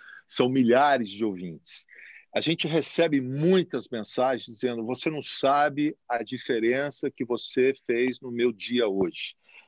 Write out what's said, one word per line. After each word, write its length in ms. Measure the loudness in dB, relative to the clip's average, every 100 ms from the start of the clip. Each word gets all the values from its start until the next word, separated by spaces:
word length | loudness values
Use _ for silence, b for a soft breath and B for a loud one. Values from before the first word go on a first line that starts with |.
| B B _
são 220 | 0 2
milhares 600 | 4 6 6 6 2 0
de 120 | -4
ouvintes. 640 | -4 -4 -10 -12 -8 -10 -10 B B B B
A 80 | -4
gente 260 | -2 -2 0
recebe 540 | 0 0 0 2 2
muitas 640 | -2 0 4 4 2 -6 -6
mensagens 580 | -8 -6 0 0 0 -6
dizendo, 380 | -4 -4 -4
"Você 240 | -6 -4 -4
não 100 | -4
sabe 720 | -4 0 2 4 2 2 -2 -2 -6
a 140 | -6
diferença 880 | -4 -8 -2 0 2 0 -2 -4 -8
que 120 | -6
você 520 | -4 -4 -2 2 2 0 -4
fez 340 | 0 0 -2
no 120 | -8
meu 200 | 0 0
dia 360 | 0 -4 0 0
hoje. 480 | 0 -2 -4 -12 -12 b b